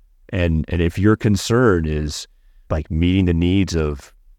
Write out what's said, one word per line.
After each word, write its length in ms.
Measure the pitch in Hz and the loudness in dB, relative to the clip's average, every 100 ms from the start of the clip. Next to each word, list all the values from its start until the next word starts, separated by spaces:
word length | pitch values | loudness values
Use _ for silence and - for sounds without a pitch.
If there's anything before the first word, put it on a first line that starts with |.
| _ _ - | _ _ -8
And, 340 | 95 87 80 - | -2 0 0 -2
and 120 | 85 | -2
if 180 | 85 - | -2 2
your 160 | 104 | 2
concern 720 | 107 113 98 - 117 123 87 78 | 2 2 0 0 2 2 2 0
is, 400 | 76 76 - - _ _ - - | -4 -6 -8 -14 _ _ -16 -8
like, 200 | 78 - | -8 -4
meeting 360 | 80 87 95 90 | 0 2 2 2
the 80 | |
needs 420 | 85 87 98 87 82 | 2 2 0 0 -2
of 360 | 76 71 - _ - | -4 -6 -14 _ -20